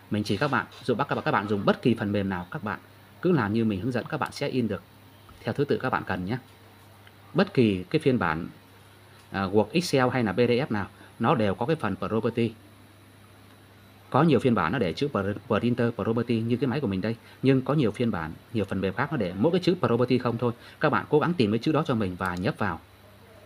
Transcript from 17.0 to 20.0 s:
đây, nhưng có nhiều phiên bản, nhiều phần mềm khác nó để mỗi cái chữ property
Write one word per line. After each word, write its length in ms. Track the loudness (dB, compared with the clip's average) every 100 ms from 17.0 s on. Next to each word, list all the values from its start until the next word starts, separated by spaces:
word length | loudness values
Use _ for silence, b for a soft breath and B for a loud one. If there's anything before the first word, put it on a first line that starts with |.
đây, 140 | -4 -6 B B
nhưng 200 | 2 2
có 120 | 2
nhiều 180 | 0 0
phiên 200 | 0 -2
bản, 220 | -2 -6 -10 -8
nhiều 120 | -4 -2
phần 160 | -2
mềm 120 | -2
khác 180 | -2 -4
nó 60 | -2
để 160 | -4 0
mỗi 120 | 0
cái 100 | 2
chữ 120 | 2 2
property 380 | 2 2